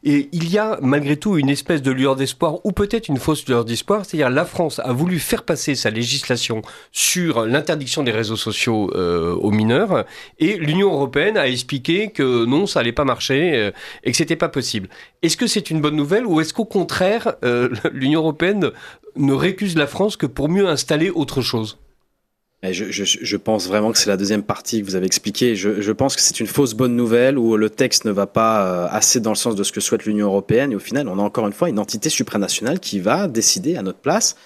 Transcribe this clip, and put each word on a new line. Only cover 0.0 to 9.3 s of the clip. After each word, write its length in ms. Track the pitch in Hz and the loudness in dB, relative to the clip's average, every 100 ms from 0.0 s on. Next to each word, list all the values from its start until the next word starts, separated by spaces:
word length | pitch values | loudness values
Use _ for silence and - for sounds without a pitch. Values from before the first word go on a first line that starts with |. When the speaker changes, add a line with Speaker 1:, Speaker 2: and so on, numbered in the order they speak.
| 143 | 2
Speaker 1:
et 240 | 143 143 | 2 2
il 180 | 170 170 | -4 0
y 80 | 202 | 0
a 220 | 220 220 | 0 0
malgré 360 | 131 143 143 147 | 0 2 0 -2
tout 200 | 214 180 | 0 0
une 120 | 135 | 2
espèce 320 | 139 - 165 | 0 0 -2
de 100 | 135 | 0
lueur 240 | 131 135 135 | 2 2 2
d'espoir, 500 | 135 - 165 147 214 | -2 -2 -2 -2 -4
ou 60 | |
peut-être 380 | 185 202 233 220 | -2 0 -2 -2
une 80 | 131 | -4
fausse 280 | 139 151 - | 0 -2 0
lueur 200 | 120 117 | 0 0
d'espoir, 400 | 117 - 208 190 | -4 -2 -2 -2
c'est-à-dire 240 | 160 131 | 0 2
la 160 | 127 131 | 2 0
France 340 | - 165 - | -2 -2 -2
a 120 | 131 | -4
voulu 260 | 123 175 180 | 0 0 0
faire 240 | - 226 | -2 -4
passer 320 | - 156 - 135 | -2 -4 -2 -2
sa 140 | 117 | 0
législation 720 | 107 117 139 - 120 - 113 - - - | -2 -2 -4 -2 -2 -2 -4 -8 -16 -12
sur 520 | - - 180 170 117 113 | -4 -2 0 0 0 2
l'interdiction 580 | 135 147 156 131 - | 0 0 -2 -2 -2
des 80 | 131 | 0
réseaux 260 | 110 110 110 | 0 -2 -4
sociaux, 540 | - 104 - 110 98 | -4 -2 0 2 0
euh, 400 | 92 90 87 82 | 0 0 0 0